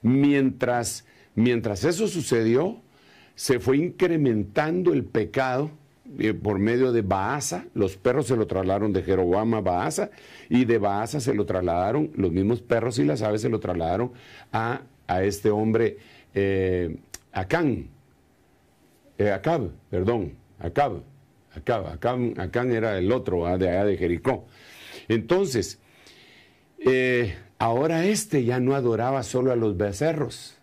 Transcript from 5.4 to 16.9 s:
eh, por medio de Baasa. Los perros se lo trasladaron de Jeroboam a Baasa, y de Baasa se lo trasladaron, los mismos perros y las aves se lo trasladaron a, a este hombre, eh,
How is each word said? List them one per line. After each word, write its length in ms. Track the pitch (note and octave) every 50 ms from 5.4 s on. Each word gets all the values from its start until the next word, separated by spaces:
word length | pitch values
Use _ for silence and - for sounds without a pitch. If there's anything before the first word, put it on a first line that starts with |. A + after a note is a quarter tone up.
| C3 C3 B2+ C3 D3 D#3 D3+ - _ _ _ _ _ B3 C#3+ -
eh, 160 | - A2 G#2
por 240 | E2 F2+ G#2 G#2 F#2+
medio 340 | G2+ A2 A#2+ B2 C3 B2+ A#2+
de 100 | A#2 G#2
Baasa. 640 | F#2+ G2+ F#2+ F#2+ G#2+ C3+ D3 C3 - E3 F3+ - - _
Los 220 | - G2+ F#2+ F#2+
perros 300 | - - B2 B2 C#3+ C#3+
se 100 | G#2+ C3
lo 100 | A2+ G#2+
trasladaron 460 | - - F#2 F#2+ F#2+ F#2+ G2+ G#2 G#2+ G2
de 100 | F#2 -
Jeroboam 520 | - G2 F#2 F#2 F2+ F2+ G2+ A2 A#2 A#2
a 60 | A2
Baasa, 500 | G2 F#2 F2 F2 G#2 D#3 D#3 - - - - - - - - - - -
y 160 | - B2 B2+
de 140 | A2+ A#2 A2
Baasa 420 | G2 G2+ G2 G2+ A2 A#2 - D3
se 140 | A#2 B2+ C3+
lo 100 | G#2 G2+
trasladaron, 680 | - F#2 F#2 F2+ F2+ E2 F2 F#2 G2+ A#2 D3 D#3 - -
los 160 | - G2 F2+ E2+
mismos 300 | F#2 F#2+ G#2 A#2+ A#2 -
perros 360 | - A#2+ A#2 A2 A#2 G#2+ A#2+
y 60 | C#3+
las 180 | D3 D3+ B2 -
aves 200 | G#2+ G#2 A2 G#2+
se 60 | B2+
lo 120 | A2+ G#2+
trasladaron 520 | - G2 F2 F2 E2 E2 F2 G2+ A#2+ B2 - - - - - - - _ -
a, 300 | A2 A2+ A#2 B2+ - - - _ _ _
a 160 | - F2+ F#2 F#2+
este 280 | G2+ G2+ G2+ - A2
hombre, 480 | G#2 G#2 A2 A2 G#2 A2+ A#2 G#2 - - - - - - - _ _
eh, 640 | G2 G2 G2 G2 F#2+ F#2+ F#2 F#2 F2+ F2 E2